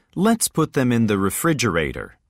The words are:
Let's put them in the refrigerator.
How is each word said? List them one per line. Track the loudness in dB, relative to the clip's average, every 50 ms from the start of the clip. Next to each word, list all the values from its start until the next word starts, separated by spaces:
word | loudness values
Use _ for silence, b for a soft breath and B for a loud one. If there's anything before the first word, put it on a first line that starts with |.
| _ _ _
Let's | 0 0 2 2 2 0 -2
put | -2 -2 -2 0 0
them | 0 0 2 2
in | 2 2
the | 2 2
refrigerator. | 0 0 -2 -2 -2 0 0 0 0 0 0 0 0 -2 -2 -4 -8 -12 -14 -16 _ _